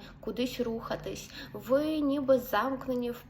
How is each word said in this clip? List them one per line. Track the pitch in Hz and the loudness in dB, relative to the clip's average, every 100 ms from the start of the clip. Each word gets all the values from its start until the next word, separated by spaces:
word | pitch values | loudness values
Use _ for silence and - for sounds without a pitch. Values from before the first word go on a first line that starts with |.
| - - | -14 -12
кудись | - 220 247 - | -8 -2 -2 -2
рухатись. | 233 226 - - 190 202 - - 269 | -2 -4 -4 -6 -6 -8 -10 -14 -12
Ви | 214 202 269 311 311 | -8 2 4 4 2
ніби | 285 285 262 262 | 2 2 6 4
замкнені | - 208 254 269 262 247 240 | 6 2 2 0 -2 -2 -2
в | 240 - | -6 -6